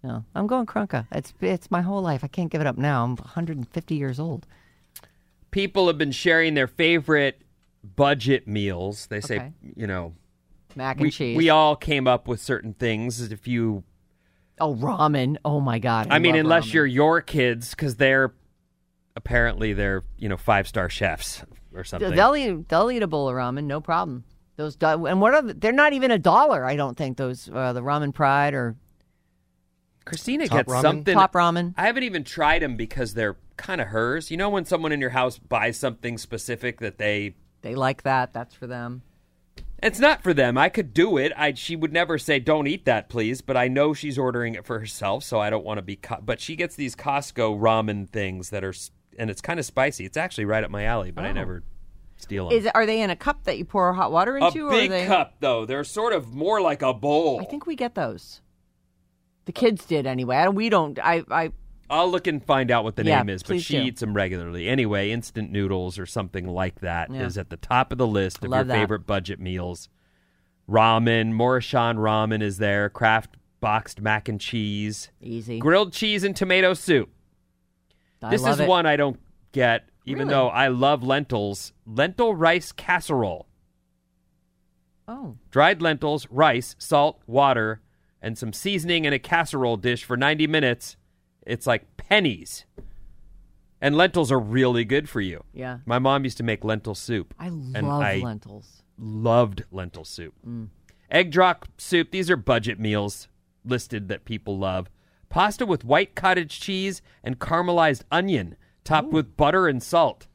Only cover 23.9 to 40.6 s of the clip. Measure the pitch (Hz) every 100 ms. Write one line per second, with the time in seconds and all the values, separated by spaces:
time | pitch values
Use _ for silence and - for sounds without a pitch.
23.9 | 165 175 123 117 _ _ - 151 139 160
24.9 | 160 165 185 208 294 254 147 208 262 302
25.9 | 277 262 220 180 190 294 202 127 143 139
26.9 | 120 135 123 131 127 - - 127 123 123
27.9 | 147 147 139 143 139 143 139 120 113 _
28.9 | _ _ _ _ _ _ _ _ _ _
29.9 | _ - 160 - 269 294 117 127 127 139
30.9 | 151 151 214 190 180 175 170 175 180 190
31.9 | 240 254 180 135 - 151 170 151 117 110
32.9 | - 120 101 110 95 - - - 185 101
33.9 | 110 117 151 151 160 202 202 165 175 160
34.9 | 147 131 131 127 - - 120 113 117 131
35.9 | 113 120 117 - 113 - 117 123 117 113
36.9 | - 107 104 104 - _ _ 113 123 131
37.9 | 135 139 131 127 117 120 _ 123 123 120
38.9 | 123 - _ _ _ _ - - - 214
39.9 | 220 277 302 180 151 127 123